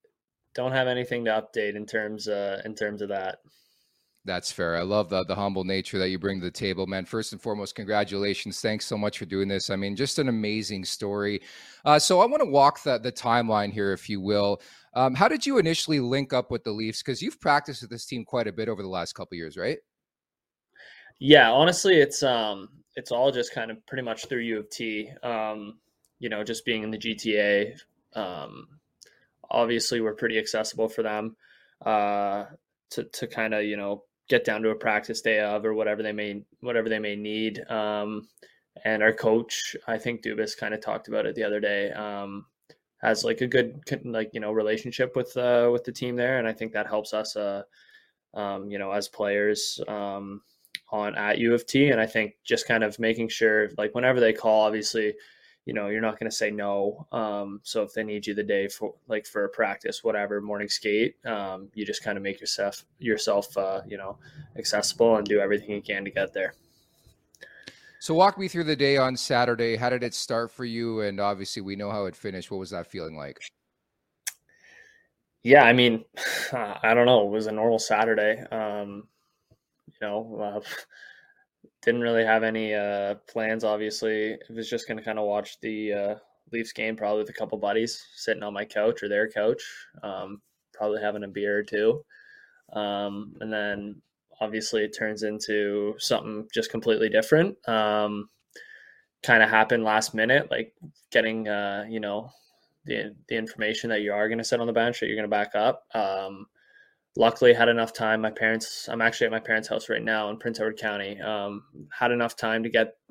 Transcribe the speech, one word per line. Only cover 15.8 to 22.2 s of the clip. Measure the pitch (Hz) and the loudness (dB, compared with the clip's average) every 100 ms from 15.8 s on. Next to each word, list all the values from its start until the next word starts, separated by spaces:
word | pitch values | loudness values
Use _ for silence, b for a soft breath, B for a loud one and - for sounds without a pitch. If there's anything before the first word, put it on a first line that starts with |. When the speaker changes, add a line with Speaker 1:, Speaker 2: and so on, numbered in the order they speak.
| - 151 | 0 0
Speaker 2:
link | 120 135 139 | 2 0 0
up | 127 - | -2 -2
with | 120 | -4
the | - | -6
Leafs? | 107 110 110 | -6 -6 -6
'Cause | - 127 | -6 -6
you've | 214 - | -8 -2
practiced | 160 143 151 135 | 2 2 2 -10
with | 120 | -12
this | 117 - | -14 -10
team | 123 110 | -10 -4
quite | 127 107 | -2 -2
a | |
bit | 92 110 | -4 -4
over | 104 | -4
the | 98 | -6
last | 92 85 | -6 -6
couple | - 92 87 | -8 -12 -10
of | |
years, | 80 76 | -10 -6
right? | 98 147 - _ _ _ _ _ _ _ _ B B B B - | -4 -4 -10 _ _ _ _ _ _ _ _ B B B B -2
Speaker 1:
Yeah, | 135 147 117 | 10 10 10
honestly, | 127 165 175 196 175 | 8 6 4 6 8
it's, | 143 - | 6 4